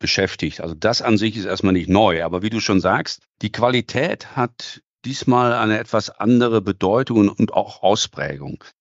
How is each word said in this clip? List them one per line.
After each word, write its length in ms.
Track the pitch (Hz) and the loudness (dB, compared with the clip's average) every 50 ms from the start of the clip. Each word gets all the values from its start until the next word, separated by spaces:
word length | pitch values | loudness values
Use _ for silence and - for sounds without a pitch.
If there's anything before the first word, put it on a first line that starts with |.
beschäftigt. 600 | - - - - 98 - - - - 76 - - | -4 -2 0 0 0 -2 -2 -4 -6 -6 -6 -8
Also 120 | - 85 80 | -10 -10 -6
das 260 | 78 80 107 120 - | -2 0 0 0 0
an 160 | - 120 110 | 0 2 2
sich 200 | 98 110 113 107 | 2 2 0 -2
ist 80 | 113 92 | -4 -6
erstmal 300 | 95 92 95 - 98 92 | -6 -4 0 2 2 2
nicht 140 | 90 82 90 | 2 2 2
neu. 360 | 92 101 110 98 85 82 82 | 4 4 4 4 2 0 -2
Aber 180 | 82 87 90 | -4 -4 -4
wie 80 | 95 110 | -4 -2
du 80 | 113 107 | -4 -2
schon 220 | - - 101 95 | 0 0 2 2
sagst, 420 | 82 92 101 139 170 - - - _ _ _ - | 2 2 0 0 -2 -6 -10 -14 _ _ _ -8
die 120 | - 107 | -8 -6
Qualität 840 | - - 113 123 127 123 117 - - 120 147 185 208 - - - - | -2 0 0 2 2 0 -2 -2 -4 -2 -2 -2 -4 -6 -10 -8 -4
hat 460 | 135 123 113 _ - - - - - _ _ _ _ - | -4 -4 -4 _ -10 -16 -16 -16 -18 _ _ _ _ -10
diesmal 480 | 123 135 - - 135 123 123 123 120 | -10 -10 -4 0 2 2 2 2 2
eine 260 | 117 117 110 107 107 110 | 0 0 0 0 0 -2
etwas 320 | 117 - - 107 98 - | -2 -2 -2 -2 -2 -4
andere 500 | - - 101 113 123 120 123 117 113 110 | -6 -4 0 2 4 4 4 2 2 0
Bedeutung 580 | 92 101 95 - 98 92 104 123 135 - 117 110 | 0 -2 -2 0 0 2 2 2 0 2 4 4
und, 100 | 101 101 | 4 4
und 260 | - - 110 - - | 2 0 0 0 0
auch 300 | - - - - - - | 0 -2 -2 -4 -2 2
Ausprägung. 800 | 95 107 - - - - - 71 71 71 69 69 - - - - - - _ | 2 2 2 0 -4 -6 -8 -8 -8 -8 -8 -10 -12 -14 -14 -18 -20 -20 _